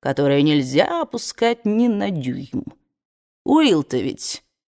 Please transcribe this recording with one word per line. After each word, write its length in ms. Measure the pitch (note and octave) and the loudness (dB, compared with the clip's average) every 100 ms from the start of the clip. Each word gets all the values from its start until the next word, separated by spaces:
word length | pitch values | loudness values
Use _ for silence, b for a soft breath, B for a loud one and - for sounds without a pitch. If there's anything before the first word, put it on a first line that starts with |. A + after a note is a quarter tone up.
| - | -4
Которое 380 | C3+ C#3+ C#3 | 0 2 4
нельзя 580 | D3 D3+ C3 C3+ F#3+ E4+ | 4 2 0 0 0 0
опускать 640 | D#4+ A#3 - - A#3 A#3 G#3 | -4 -6 -10 -2 0 0 -2
ни 220 | G#3+ A#3+ | 2 2
на 240 | G#3 G3+ | 0 -2
дюйм. 520 | F3 B2+ B2 C3+ - - - _ _ _ _ _ _ | -4 -4 -6 -8 -10 -10 -16 _ _ _ _ _ _
Уилл-то 540 | - D4 D4+ F3 C#3 B2+ | 2 4 4 2 0 -4
ведь 460 | A2 - - - _ _ _ | -4 -8 -10 -10 _ _ _